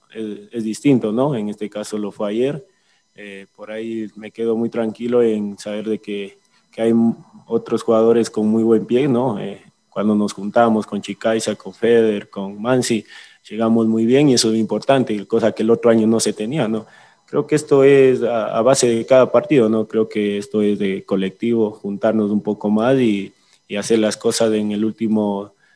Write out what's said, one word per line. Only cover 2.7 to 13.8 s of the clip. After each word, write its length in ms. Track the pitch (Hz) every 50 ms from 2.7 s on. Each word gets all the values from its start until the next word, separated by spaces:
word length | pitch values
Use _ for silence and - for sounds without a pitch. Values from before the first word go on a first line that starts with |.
| _ _ _ _ _ _ _ _ _
Eh, 320 | - 104 101 98 98 98 - _
por 160 | - 104 104
ahí 380 | 107 110 113 113 113 113 110 101 -
me 140 | 104 107 104
quedo 260 | - - 113 117 113
muy 140 | 113 117 110
tranquilo 520 | - 117 113 110 101 - 117 120 120 123
en 360 | 120 113 107 107 104 101 101 -
saber 260 | - 104 104 107 101
de 140 | 110 107 101
que, 400 | - - 104 101 98 98 - _ _ _ _ _ _ _
que 100 | _ -
hay 80 | 113 117
m-, 240 | 113 117 113 113 110 - - _ - - -
otros 360 | - 113 113 113 - 117 110
jugadores 480 | - - 113 110 113 117 117 117 110 -
con 180 | - 107 107 107
muy 140 | 110 113
buen 240 | 110 113 113 107 -
pie, 200 | - 117 123 143
¿no? 320 | 143 120 117 131 131 104 101
Eh, 220 | 98 98 98 - - _ _ _ _ _
cuando 280 | _ - 101 107 107
nos 160 | 104 104 98
juntamos 540 | - - 98 104 - 120 117 113 110 107 104
con 140 | - 104 101
Chicaiza, 540 | - - 98 - - 113 113 113 - 110 104
con 180 | - - 98
Feder, 560 | 90 - 117 113 117 117 113 110 104 101 95 -
con 320 | - 101 98 98 101 104
Mansi, 440 | 107 123 131 127 120 - 120 104 - - - - - - _ _ _ -
llegamos 380 | 107 110 113 113 113 113